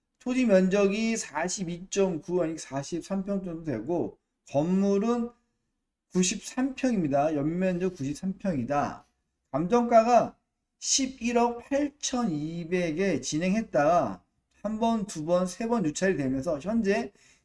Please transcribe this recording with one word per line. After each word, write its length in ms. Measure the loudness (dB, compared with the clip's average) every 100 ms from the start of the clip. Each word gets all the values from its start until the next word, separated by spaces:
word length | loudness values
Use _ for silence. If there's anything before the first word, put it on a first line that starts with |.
| _ _
토지 300 | -4 0 6
면적이 720 | 6 6 4 2 2 0 -2
사십이 720 | -4 -4 -4 -4 -6 -8 -6
점 280 | 0 0 0
구, 220 | -2 -2
아니, 160 | 0 -4
사십삼 680 | -8 -8 -6 -8 -6 -6 -2
평 180 | -4
정도 200 | -4 -8
되고, 540 | -6 -6 -2 -2 -2 -8 _ _ _
건물은 800 | 0 2 2 4 2 2 0 -2 -8 _ _ _ _ _ _ _
구십삼 600 | 0 0 0 -8 -4 -4
평입니다. 600 | -2 -2 0 2 2 2 2
연면적 580 | -2 0 0 0 -2
구십삼 460 | -2 -6 -4 -6 -4
평이다. 680 | -4 -4 -2 -2 -2 -6 -18 _ _ _ _
감정가가 840 | -2 2 2 6 6 6 4 4 -6 _ _ _ _
십일억 920 | -2 0 -2 -4 -2 2 2 0 -4
팔천이백에 1500 | -2 -2 -4 -6 -2 -2 -2 -4 -8 -4 -2 -2 0 0 0
진행했다가 1000 | -2 -2 0 0 0 2 4 4 2 -6 _ _ _ _
한 160 | -8 -2
번, 260 | 0 0 -4
두 200 | -6 0
번, 200 | 0 0
세 220 | -4 -2
번 180 | 0 0
유찰이 320 | 0 0 0
되면서 400 | 0 -2 -2 -4
현재 520 | -2 0 2 0 -2 _ _ _